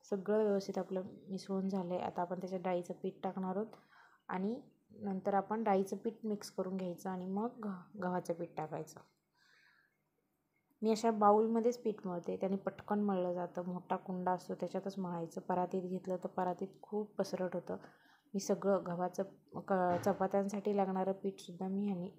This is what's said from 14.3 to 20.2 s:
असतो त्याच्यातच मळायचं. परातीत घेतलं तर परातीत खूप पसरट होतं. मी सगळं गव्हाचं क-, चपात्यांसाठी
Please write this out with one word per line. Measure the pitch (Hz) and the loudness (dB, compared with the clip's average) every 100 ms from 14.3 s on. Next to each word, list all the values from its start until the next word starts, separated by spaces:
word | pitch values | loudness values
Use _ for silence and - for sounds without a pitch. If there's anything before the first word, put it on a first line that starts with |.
असतो | 180 - | 0 -2
त्याच्यातच | 185 180 190 190 196 | -4 -2 -4 -4 -4
मळायचं. | 185 175 165 190 | -4 -4 -4 -8
परातीत | - 180 180 190 | -2 0 2 -2
घेतलं | 180 185 185 180 | -4 -6 -4 -4
तर | 185 | -4
परातीत | - 180 175 190 - | -2 -2 -2 -6 -10
खूप | - 208 208 | -6 -4 -4
पसरट | - 190 185 185 | -2 -2 0 -2
होतं. | 175 - 185 - - _ _ _ | -4 -4 -8 -8 -20 _ _ _
मी | 196 | -8
सगळं | - 196 190 196 170 | 0 0 4 2 2
गव्हाचं | 175 180 175 190 - _ | -2 -2 -2 -6 -8 _
क-, | - - 190 180 175 | -12 0 2 4 4
चपात्यांसाठी | 202 190 | 2 2